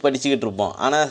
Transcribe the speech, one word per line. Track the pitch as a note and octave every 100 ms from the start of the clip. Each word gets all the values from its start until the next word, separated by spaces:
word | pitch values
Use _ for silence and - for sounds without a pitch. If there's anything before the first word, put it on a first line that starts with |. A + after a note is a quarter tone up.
படிச்சுக்கிட்டு | C#3+ C3 C#3+
இருப்போம், | C3 A2+ G2 G2 -
ஆனா | C3 D3 D3